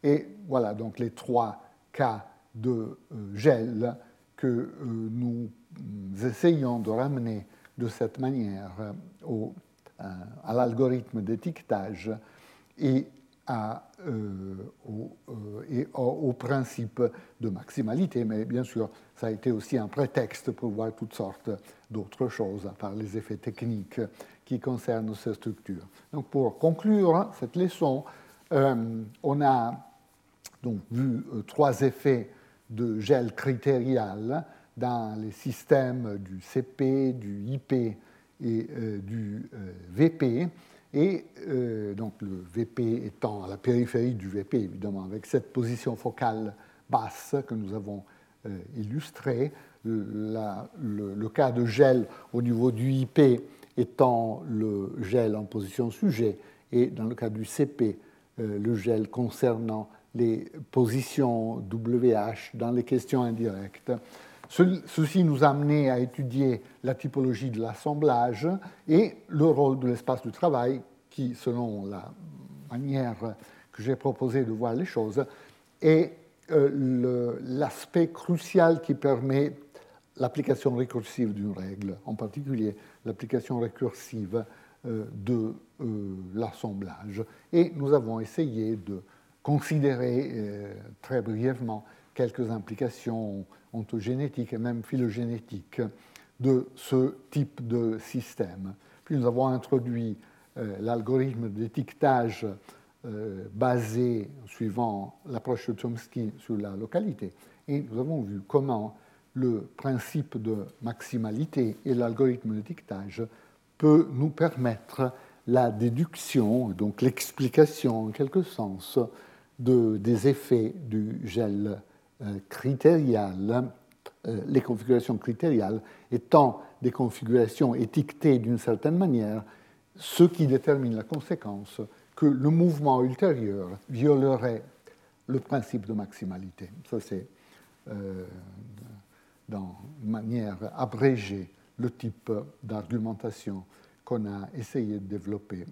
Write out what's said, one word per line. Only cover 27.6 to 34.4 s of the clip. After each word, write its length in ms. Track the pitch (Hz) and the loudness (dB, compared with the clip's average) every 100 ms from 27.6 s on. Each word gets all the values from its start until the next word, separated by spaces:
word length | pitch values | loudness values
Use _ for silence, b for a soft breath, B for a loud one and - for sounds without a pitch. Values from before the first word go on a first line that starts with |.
| 180 - 156 131 - B B B B | 0 2 0 0 -4 B B B B
euh, 520 | 143 139 120 113 113 107 - | 4 4 4 -2 -6 -8 -4
on 200 | 131 143 | -2 4
a 320 | 143 131 117 120 - _ _ _ _ _ - _ | 4 4 2 -4 -14 _ _ _ _ _ -20 _
donc 160 | 123 107 - | -6 -6 -4
vu, 340 | 117 135 117 - | -2 0 -2 -4
euh, 80 | 113 | -8
trois 380 | 101 - 143 120 | -6 4 4 6
effets 500 | 135 - 143 123 104 B B B _ | 0 2 2 2 0 B B B _
de 300 | 110 120 107 | -4 -2 -2
gel 360 | 101 139 117 - | 4 4 4 -2
critérial 1080 | 139 123 143 131 123 127 104 101 110 147 | -2 0 2 2 2 0 0 -6 -4 -4